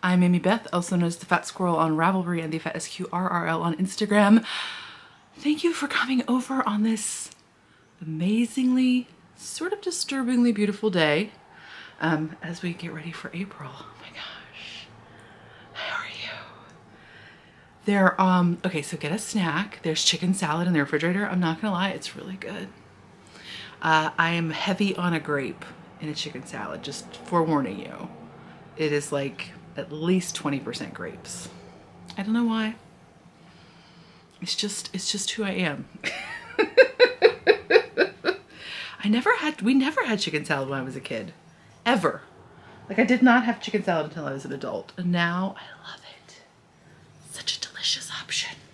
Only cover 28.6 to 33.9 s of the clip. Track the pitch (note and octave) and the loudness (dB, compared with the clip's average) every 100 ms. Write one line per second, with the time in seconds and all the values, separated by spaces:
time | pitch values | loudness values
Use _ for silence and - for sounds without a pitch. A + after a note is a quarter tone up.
28.6 | - - D#3 D3 C#3+ C#3+ C#3 - - - | -20 -4 0 0 0 -4 -4 -6 -12 -12
29.6 | - - - D3+ E3 F#3 F3 - D3 C#3 | -16 -12 -10 -4 2 2 2 -4 -2 -2
30.6 | A2+ A#2+ - - F2 - - - - - | -4 -8 -10 -10 -12 -12 -14 -14 -14 -16
31.6 | - - - - - - G3 A3+ A#3 A3+ | -20 -20 -20 -20 -16 -8 -2 2 2 0
32.6 | A3 A3+ - - - - - - - - | -2 -6 -16 -20 -20 -20 -20 -20 -20 -20
33.6 | - - - | -20 -20 -20